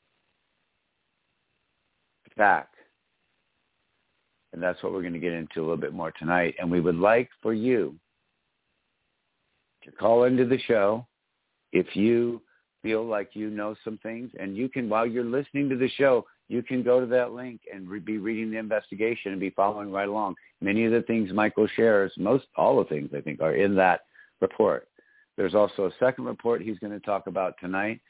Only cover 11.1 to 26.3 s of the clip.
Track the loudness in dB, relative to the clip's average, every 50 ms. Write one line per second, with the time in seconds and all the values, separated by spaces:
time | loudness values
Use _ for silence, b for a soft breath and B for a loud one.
11.1 | _ _ _ _ _ _ _ _ _ _ _ _ 0 0 0 0 0 2 4 4
12.1 | 4 4 2 0 -2 -6 -10 _ _ _ _ _ _ _ -4 -2 -2 -2 -2 -2
13.1 | -4 -4 -4 -6 -8 -8 -8 -6 -6 -6 -6 -8 -8 -10 -10 -10 -10 -10 -10 -12
14.1 | -10 -10 -12 -12 -12 -10 -10 -8 -6 -6 -6 -6 -4 -4 -2 0 0 0 0 0
15.1 | -2 -2 -4 -2 -2 -4 -4 -4 -4 -2 -2 -2 0 0 -2 -2 0 2 4 4
16.1 | 4 2 0 b b b _ -6 -6 -6 -4 -4 -4 -2 2 2 2 2 2 2
17.1 | 0 0 0 -2 -6 -10 -12 -14 -14 -16 _ -18 -16 -14 -12 -10 -10 -8 -6 -6
18.1 | -6 -4 -4 -4 -4 -4 -4 -6 -6 -6 -4 -2 -2 -4 -4 -4 -4 -2 -2 -2
19.1 | -2 -4 -6 -6 -4 -4 -4 -4 0 0 0 0 0 -2 -6 -6 -4 -2 -2 -2
20.1 | -2 -2 -4 -4 -6 b b b b _ -2 0 2 2 2 4 2 2 2 0
21.1 | 0 0 0 0 0 0 0 2 2 2 0 2 2 4 4 6 6 4 2 0
22.1 | -2 -2 0 2 2 0 0 _ -2 2 4 4 4 4 2 0 -2 -6 -6 -6
23.1 | -8 -8 -8 -8 -4 -2 0 0 2 2 2 4 4 4 6 4 4 2 b b
24.1 | b b b b b -2 -2 0 2 2 2 2 2 -2 -6 _ b b b b
25.1 | b b b b _ -4 -2 2 2 2 2 2 0 -2 -4 -4 -2 0 0 0
26.1 | 0 -2 -6 -8